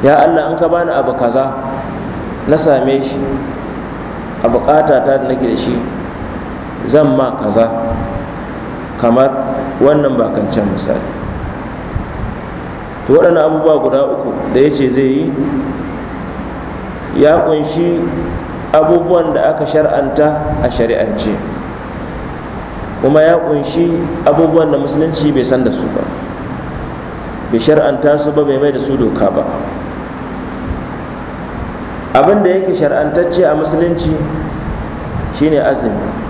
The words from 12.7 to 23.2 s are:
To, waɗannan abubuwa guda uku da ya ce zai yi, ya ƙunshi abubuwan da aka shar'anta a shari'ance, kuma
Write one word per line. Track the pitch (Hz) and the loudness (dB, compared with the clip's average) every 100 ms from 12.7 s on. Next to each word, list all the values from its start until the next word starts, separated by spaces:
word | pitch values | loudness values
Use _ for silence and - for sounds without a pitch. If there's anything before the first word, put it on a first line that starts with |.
| - - - | -10 -10 -10
To, | - 143 | 0 2
waɗannan | 180 170 | 2 2
abubuwa | 156 156 156 151 | 0 0 0 2
guda | 131 131 139 - | 0 0 0 -2
uku | - - - | -4 -6 -2
da | 123 | 2
ya | 147 | 2
ce | 147 135 | 2 0
zai | 123 | 2
yi, | 135 139 160 131 - 135 - - - - - - - - - - - - - - - - | 2 2 0 -2 -2 -2 -4 -6 -8 -8 -8 -10 -10 -8 -8 -8 -10 -10 -10 -10 -6 4
ya | 143 160 | 6 6
ƙunshi | - 156 151 151 175 170 170 156 165 - - - - | 4 2 0 0 2 2 0 -2 -4 -4 -6 -8 0
abubuwan | - 156 175 170 175 160 | 2 6 4 4 2 4
da | - 143 | 2 2
aka | 156 156 | 2 0
shar'anta | 156 151 - 139 - 151 151 - 156 | 2 2 2 0 2 2 2 -2 0
a | 123 | 0
shari'ance, | 120 117 113 107 104 107 95 - - - - - - - - - - - - - - - - | 2 0 2 0 0 -2 -2 -4 -6 -8 -10 -10 -10 -8 -8 -8 -10 -10 -10 -10 -8 -8 0
kuma | 131 151 | 4 6